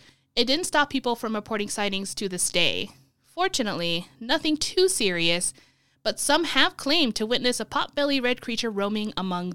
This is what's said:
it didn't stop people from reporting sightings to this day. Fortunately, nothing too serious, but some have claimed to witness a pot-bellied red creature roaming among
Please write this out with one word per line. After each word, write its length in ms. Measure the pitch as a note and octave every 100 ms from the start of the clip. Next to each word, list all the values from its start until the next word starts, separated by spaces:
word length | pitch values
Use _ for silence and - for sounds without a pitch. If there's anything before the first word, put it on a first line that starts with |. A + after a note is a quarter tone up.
| - _ _ -
it 80 |
didn't 220 | A#3+ D4 F4+
stop 220 | D4+ C#4+
people 280 | C4+ B3 A#3
from 180 | A3+
reporting 340 | A3 G#3+ G#3+ G#3
sightings 460 | - G#3 G3 G3
to 140 | - G3
this 200 | F3+ -
day. 380 | F3 D#3+ F2+ G3+ - _ _ _
Fortunately, 800 | - F#4 F#4 A3 F3+ E3+ E3+ F3+ -
nothing 360 | A3+ D#4+ D#4+ D4+
too 320 | - - F#4
serious, 640 | - G#3 F3 E3 E3+ - - _ _ _ _
but 160 | A3 G#3+
some 240 | - D4+
have 320 | E4 C4+ E4 F4+
claimed 400 | - E4 C4 -
to 100 | A3
witness 320 | A#3+ B3 B3
a 60 |
pot-bellied 580 | A3+ C#4+ - - C#4+ C#4
red 180 | B3 B3
creature 300 | - A3+ A#3
roaming 420 | G3 G3+ G#3+ G#3+ -
among 340 | F#3+ F3+ F3+